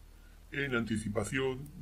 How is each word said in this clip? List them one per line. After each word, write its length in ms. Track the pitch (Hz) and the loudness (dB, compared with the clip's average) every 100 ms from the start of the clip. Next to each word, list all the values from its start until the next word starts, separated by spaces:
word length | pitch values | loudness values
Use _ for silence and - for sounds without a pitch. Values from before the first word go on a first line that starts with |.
| - - - - - | -20 -20 -20 -20 -6
en 240 | 135 139 | -4 2
anticipación 960 | 120 113 107 107 107 104 135 135 127 147 - | 2 2 0 0 0 0 2 0 -2 -8 -10